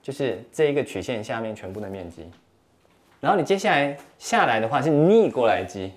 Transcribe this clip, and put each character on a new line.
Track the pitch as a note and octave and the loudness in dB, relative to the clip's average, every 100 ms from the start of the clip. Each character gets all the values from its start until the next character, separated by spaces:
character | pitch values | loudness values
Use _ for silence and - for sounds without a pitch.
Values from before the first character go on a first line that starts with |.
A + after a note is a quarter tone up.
就 | - | -12
是 | C3+ C3+ F#2+ - | -4 -4 -4 -8
这 | - D3+ | 0 2
一 | |
个 | C#3+ | 2
曲 | - F#2+ | -2 -6
线 | F2+ A#2 | -6 -6
下 | G#2+ A#2 | -6 -6
面 | A2+ | -6
全 | G#2+ F#2+ | -8 -10
部 | G2+ | -10
的 | G2+ | -10
面 | G2 E2+ | -10 -12
积。 | - E2 - _ _ _ _ _ _ _ _ | -16 -20 -20 _ _ _ _ _ _ _ _
然 | C#3+ | 0
后 | - | 0
你 | |
接 | D3+ F#3+ | 2 0
下 | G#3+ | 2
来 | D3 C#3+ C#3+ - _ | 2 0 -4 -16 _
下 | - A3+ | -2 0
来 | D3+ A2+ | 2 2
的 | A2+ | 0
话 | C#3+ | 0
是 | D3 | 2
逆 | D3 E3 A3+ F3+ | 4 6 6 4
过 | B2+ A2+ | 2 2
来 | F#2 | 2
积 | F#2+ G2 F#2+ | -2 -8 -10